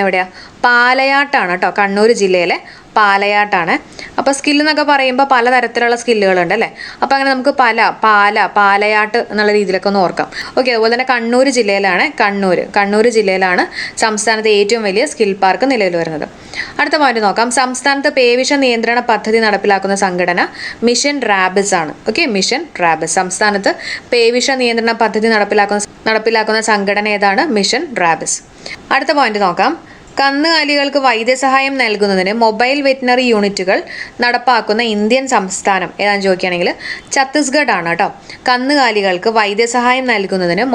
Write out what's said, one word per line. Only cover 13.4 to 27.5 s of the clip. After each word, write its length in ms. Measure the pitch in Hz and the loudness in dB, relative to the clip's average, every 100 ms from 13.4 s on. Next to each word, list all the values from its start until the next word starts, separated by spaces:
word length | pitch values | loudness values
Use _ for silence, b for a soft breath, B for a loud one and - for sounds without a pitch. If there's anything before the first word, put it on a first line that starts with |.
| 185 185 - B B B | 0 0 -2 B B B
സംസ്ഥാനത്തെ 500 | 226 214 233 220 220 | -2 -2 -2 0 2
ഏറ്റവും 340 | 208 202 233 | 2 2 0
വലിയ 220 | 208 190 294 | 0 -2 -2
സ്കിൽ 280 | - 208 | 0 -2
പാർക്ക് 380 | 196 190 185 269 | 0 0 2 0
നിലവിൽ 240 | 247 185 170 | 0 0 -2
വരുന്നത്. 260 | 165 156 - - B B B B | -4 -6 -10 -12 B B B B
അടുത്ത 160 | 302 320 | -2 2
പോയിന്റ് 280 | 277 226 | 2 2
നോക്കാം. 280 | 208 196 247 | 0 0 0
സംസ്ഥാനത്ത് 580 | 269 254 247 277 277 294 | 0 0 0 -2 0 0
പേവിഷ 440 | 285 247 247 262 | 2 2 2 0
നിയന്ത്രണ 460 | 285 262 233 233 240 | 0 2 0 0 0
പദ്ധതി 380 | 233 214 220 226 | 0 0 0 0
നടപ്പിലാക്കുന്ന 580 | 220 208 202 196 196 196 | 2 0 0 0 0 0
സംഘടന 520 | 196 180 175 175 320 B B B | 0 0 0 0 -2 B B B
മിഷൻ 360 | 226 240 285 285 226 | 0 0 -2 -2 0
റാബിസ് 440 | 196 185 196 196 180 | 0 0 0 0 0
ആണ്. 120 | 156 - - | -2 -8 -6
ഓക്കെ, 160 | 220 330 | -2 0
മിഷൻ 380 | 202 190 254 320 - | 0 -2 -4 -6 -2
റാബിസ്. 320 | 170 165 165 190 | 0 0 -2 -2
സംസ്ഥാനത്ത് 580 | 185 - 214 202 233 339 B B - | -2 -2 0 0 -2 -4 B B -2
പേവിഷ 380 | 247 233 247 247 | 2 2 2 0
നിയന്ത്രണ 400 | 262 240 233 226 | 0 0 0 0
പദ്ധതി 360 | 226 226 214 220 | 0 0 0 2
നടപ്പിലാക്കുന്ന, 560 | 220 208 208 202 208 202 - 226 | 2 2 2 2 0 -4 -6 -2
നടപ്പിലാക്കുന്ന 540 | 220 226 226 214 220 | 0 0 0 0 -2
സംഘടന 460 | 220 208 196 202 214 208 | 0 0 0 -2 0 0
ഏതാണ്? 280 | 202 196 320 | 0 2 0